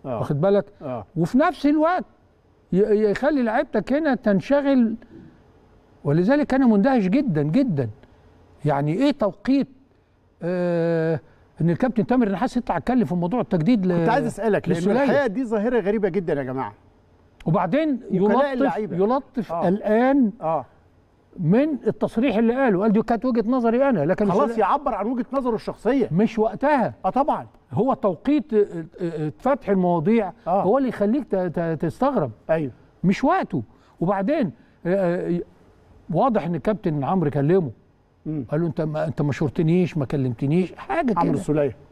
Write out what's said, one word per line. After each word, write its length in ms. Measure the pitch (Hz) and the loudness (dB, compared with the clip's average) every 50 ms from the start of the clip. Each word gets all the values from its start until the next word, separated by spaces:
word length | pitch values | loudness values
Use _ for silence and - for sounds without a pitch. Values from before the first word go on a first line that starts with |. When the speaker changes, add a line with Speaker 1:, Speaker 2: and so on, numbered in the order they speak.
| - | -8
Speaker 1:
آه. 140 | 139 123 107 | -8 -6 -6
Speaker 2:
واخد 220 | 123 - 151 139 | -4 -4 -2 0
بالك؟ 240 | 170 196 202 202 196 - - _ | 2 2 2 0 0 -4 -18 _
Speaker 1:
آه. 240 | 170 135 127 113 98 _ _ | -10 -10 -10 -10 -10 _ _
Speaker 2:
وفي 220 | 160 170 165 - 254 | -4 -2 0 2 2
نفس 280 | 311 359 285 - - | 2 2 0 0 0
الوقت 380 | 285 294 311 302 330 370 349 214 - _ _ _ _ _ _ _ _ _ _ _ _ | 0 2 2 2 2 0 -2 -6 -10 _ _ _ _ _ _ _ _ _ _ _ _
ي-، 380 | - 180 208 214 208 208 214 208 | 0 0 2 2 2 2 2 0
يخلي 320 | 196 - 247 294 311 277 | 0 0 0 0 0 0
لعيبتك 500 | 247 220 214 262 302 - - 220 - - | 0 0 0 -2 -2 0 -2 -4 -2 0
هنا 220 | 254 302 330 294 254 | -2 0 2 0 -2
تنشغل. 800 | - - 214 202 185 - - 277 285 269 277 277 262 233 214 220 - - - - - - - - - _ _ _ - _ _ _ - _ _ _ _ - | 0 2 2 0 2 2 2 0 2 2 2 2 2 2 2 -2 -8 -12 -20 -20 -20 -20 -20 -20 -20 _ _ _ -20 _ _ _ -20 _ _ _ _ -2
ولذلك 500 | 143 143 165 180 202 277 294 285 - 254 | 0 0 2 2 2 2 2 2 0 2
أنا 120 | 262 269 | 2 4
مندهش 360 | 233 214 196 196 277 269 240 196 180 | 4 4 4 4 4 2 2 2 2
جدًا، 340 | 196 285 302 254 156 156 | 0 0 0 0 0 0
جدًا. 460 | 143 151 160 254 285 254 160 135 123 110 - - - _ - _ _ - _ _ - _ - - - | 0 0 2 0 0 2 0 -2 -2 -4 -8 -14 -20 _ -20 _ _ -20 _ _ -20 _ -20 -4 -2
يعني 280 | 147 143 139 147 147 | 0 0 0 0 0
إيه 180 | 160 196 269 294 | 0 0 0 0
توقيت، 560 | - - 220 196 - - _ - 269 277 240 - - _ _ _ _ _ _ _ _ _ _ _ _ _ | 0 0 -2 -4 -4 -4 _ 0 0 0 0 -2 -8 _ _ _ _ _ _ _ _ _ _ _ _ _
آه، 800 | - 170 185 180 180 175 175 170 165 170 170 165 160 165 160 - - - _ _ _ _ _ - | -6 -4 -4 -2 -2 0 0 0 0 0 0 0 0 0 -2 -4 -6 -12 _ _ _ _ _ -2
إن 100 | 156 170 | 0 0
الكابتن 360 | 170 - 247 254 - - 196 | 2 2 0 0 0 0 0
تامر 220 | - 247 262 240 196 | 2 2 2 2 0
نحاس 280 | 202 - 247 269 - | 0 -2 -2 -2 -2
يطلع 200 | 247 - - 190 | -4 -4 -2 -4
يتكلم 280 | 170 - - 254 254 202 | -2 0 0 2 2 2
في 100 | 131 175 | 2 0
موضوع 260 | 180 170 175 208 247 | -2 -2 0 -2 -2
التجديد 460 | - - - 170 151 196 254 214 185 | -2 0 0 0 2 2 2 2 2
ل-، 120 | 185 175 170 | 2 2 2
Speaker 1:
كنت 100 | 165 190 | 2 2
عايز 180 | 226 285 - | 2 2 0
أسألك، 420 | 226 - - 208 226 196 170 - - | -2 -4 -2 0 0 0 0 0 0
لأن 80 | 185 | -2
Speaker 2:
للسولية؟ 260 | 170 175 208 208 254 | 0 2 2 2 2
Speaker 1:
الحقيقة 240 | 285 262 233 277 277 | 2 2 2 2 0
دي 180 | 240 180 240 269 | 0 -2 -4 -4
ظاهرة 360 | 214 220 208 202 247 247 233 | -2 -2 0 0 0 0 0
غريبة 280 | 180 196 208 226 190 190 | 0 0 0 0 0 0
جدًا 240 | 160 202 175 165 | -2 -2 -2 0
يا 100 | 160 143 | -2 -2
جماعة. 320 | 135 127 127 135 123 104 104 _ _ - _ _ _ _ _ _ _ _ _ _ - | -2 -4 -4 -6 -6 -6 -10 _ _ -20 _ _ _ _ _ _ _ _ _ _ -2
Speaker 2:
وبعدين 540 | 175 160 196 175 180 196 285 320 311 269 220 - - | 0 0 0 0 2 0 0 2 0 -2 -4 -4 -2
Speaker 1:
وكلاء 420 | - 170 190 214 233 254 285 277 | 0 2 2 4 4 2 2 2
Speaker 2:
يلطف، 0 | |
Speaker 1:
اللعيبة. 440 | 269 247 277 254 - 208 220 175 175 | 0 0 0 0 0 -4 -6 -4 -2
Speaker 2:
يلطف 560 | 170 190 214 254 285 - - _ 247 180 - | 0 0 2 0 -2 -4 -6 _ -8 -6 -6
Speaker 1:
آه. 160 | 160 170 160 175 | -4 -2 0 0
Speaker 2:
الآن 600 | 185 208 - 208 214 226 247 262 277 285 247 202 - - | 0 0 0 0 2 2 4 4 4 4 2 0 -2 -4
Speaker 1:
آه. 260 | 165 156 165 147 123 - _ _ _ _ _ _ _ _ _ _ _ _ - - | -4 -2 -2 -2 -4 -8 _ _ _ _ _ _ _ _ _ _ _ _ -10 -4
Speaker 2:
من 300 | 170 147 190 240 285 320 302 226 - | 0 2 2 2 2 0 -2 -2 -4
التصريح 500 | 220 - - 233 - - 220 254 285 185 | -4 -4 -2 -6 -4 -2 -2 -2 0 0
اللي 180 | 214 240 226 240 | 2 2 2 2
قاله، 260 | 262 277 247 196 170 | 2 2 2 2 2
قال: 120 | 208 233 | 2 2
"دي 100 | 190 220 | 2 2
كانت 220 | 214 220 240 214 247 | 2 0 -2 -2 0
وجهة 200 | 262 240 233 190 214 | -2 -2 0 0 0
نظري 400 | 262 262 233 233 220 247 277 277 | 0 0 0 0 2 2 2 2
أنا"، 160 | 247 170 139 | 2 0 0
لكن 260 | 160 185 - 214 202 | 0 0 0 0 2
Speaker 1:
خلاص 120 | 175 214 | 2 2
Speaker 2:
السولية 180 | 294 233 233 220 | 0 0 0 0
Speaker 1:
يعبر 340 | 202 180 240 285 285 277 226 | 0 0 0 0 -2 -4 -4
عن 120 | 190 202 | -4 -4
وجهة 180 | 226 269 233 247 - | -4 -4 -4 -6 -4
نظره 220 | 254 277 240 247 220 | -4 -4 -2 -2 -4
الشخصية. 540 | 196 - 196 - - - 208 269 277 220 - | -4 -6 -8 -12 -4 -2 0 0 0 0 0
Speaker 2:
مش 260 | 147 175 220 - - 208 | 2 0 0 2 2 0
وقتها. 560 | 214 226 - - - 285 302 262 214 147 113 - - | -2 -2 -2 -2 0 2 2 2 0 -2 -4 -4 -6
Speaker 1:
آه 60 | 190 | -2
طبعًا. 360 | - 247 285 311 254 175 123 110 _ _ _ _ | 0 0 0 0 -2 -4 -6 -14 _ _ _ _
Speaker 2:
هو 220 | 123 143 220 269 247 | -4 -2 0 0 0
توقيت، 600 | - - 202 170 - - 262 294 302 - - 220 | 0 0 -2 -2 0 0 0 0 0 0 0 2
آه، 300 | 208 202 - 170 165 160 - - - | 2 2 2 -2 -10 -10 -12 -10 -8
آه، 320 | 180 165 170 160 151 151 - - | -6 -6 -4 -4 -6 -6 -6 -4
فتح 300 | - 254 277 - - - | -2 0 0 0 0 -2
المواضيع 640 | 202 190 180 175 175 170 147 190 226 233 202 180 - - _ | 0 2 2 2 0 2 2 2 2 2 0 -2 -8 -10 _
Speaker 1:
آه. 160 | 165 180 202 | -2 0 0
Speaker 2:
هو 160 | 165 175 226 277 | 2 2 2 2
اللي 100 | 269 247 | 0 -2
يخليك 360 | - - 208 208 226 294 226 | -2 -2 0 0 0 -2 -2
ت-، 120 | - - | -2 -2
ت-، 420 | 190 180 180 147 180 170 165 160 151 | -2 -2 -2 -4 -4 -4 -2 -2 -2
تستغرب. 500 | - 160 - - 254 277 277 220 156 123 110 _ _ - | -4 -4 -2 0 -2 0 0 0 -2 -2 -6 _ _ -2
Speaker 1:
أيوه. 220 | 160 165 151 127 - _ - _ _ _ - | -2 -2 -2 -6 -8 _ -20 _ _ _ 0
Speaker 2:
مش 200 | 175 196 - - | 0 2 2 2
وقته. 380 | 285 359 381 285 - - 139 104 - - _ _ _ _ _ | 2 2 2 0 -2 -6 -6 -6 -8 -18 _ _ _ _ _
وبعدين، 500 | 165 175 208 196 196 208 294 330 254 156 - _ - _ _ _ - | -2 -2 0 0 0 0 0 0 0 -2 -4 _ -20 _ _ _ -4
آه، 440 | 170 185 196 185 170 175 185 170 165 175 | -2 0 0 0 0 0 -2 -2 -4 -4
آه، 40 | 175 - - _ _ _ _ _ _ _ _ - - - - | -4 -6 -10 _ _ _ _ _ _ _ _ -20 -20 -10 -4
واضح 360 | 170 165 226 269 220 208 139 | 0 0 0 2 0 0 -2
إن 80 | 170 175 | -2 -6
الكابتن 500 | 151 - 214 214 - - 175 151 147 135 | -2 -2 -2 -4 -2 -2 -2 -2 -2 -2
عمرو 260 | 135 185 185 160 147 | 0 0 0 0 0
كلمه. 400 | 120 147 139 147 180 190 170 127 107 _ _ _ _ _ _ _ _ _ _ | 0 0 2 2 2 2 2 -2 -8 _ _ _ _ _ _ _ _ _ _
Speaker 1:
مم. 180 | 156 156 151 123 - | -8 -8 -8 -6 -4
Speaker 2:
قال 100 | 147 156 | -4 -2
له: 60 | 170 | -2
"أنت 140 | 165 139 - | -2 -4 -4
ما، 260 | 160 156 151 151 156 | -4 -4 -4 -4 -6
أنت 160 | 160 - - | -4 -4 -2
ما 100 | 147 147 | -2 -2
شورتنيش، 680 | 135 - 165 139 - - 165 156 170 185 180 143 - 160 | -2 -2 -2 -2 0 0 2 2 4 2 2 0 -2 -4
ما 60 | 135 | -4
كلمتنيش"، 680 | - - 143 131 127 117 - 147 139 156 180 185 160 - | -2 -2 -2 -2 -2 -4 -4 -2 0 0 0 0 -2 -8
حاجة 380 | - - - 381 330 330 247 202 | -16 -8 -4 -4 -2 0 0 0
Speaker 1:
عمرو 140 | - 170 - | 0 0 0
Speaker 2:
كده. 100 | - - | 0 -2
Speaker 1:
السولية. 360 | 185 - 147 151 147 131 - - - _ | -2 -2 0 0 0 -2 -2 -8 -20 _